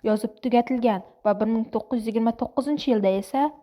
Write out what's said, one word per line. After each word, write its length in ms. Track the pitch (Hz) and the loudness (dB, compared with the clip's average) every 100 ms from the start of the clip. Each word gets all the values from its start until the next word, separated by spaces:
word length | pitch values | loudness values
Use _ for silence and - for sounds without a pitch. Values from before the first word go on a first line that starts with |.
yozib 300 | 226 214 214 - | 0 -2 -2 -6
tugatilgan 580 | 247 240 240 254 233 196 - _ 214 | 0 2 2 0 0 0 -4 _ -2
va 60 | 202 | 0
bir 80 | 214 | 0
ming 120 | 226 226 | 0 -2
to'qqiz 240 | 226 - 247 | -6 -4 -4
yuz 80 | 220 | -2
yigirma 240 | 220 226 233 | 0 0 0
to'qqizinchi 460 | 240 - 269 294 - | -4 -4 -2 -2 0
yilda 180 | 226 196 190 | 2 2 0
esa 200 | 202 269 294 294 | -2 -2 -2 -2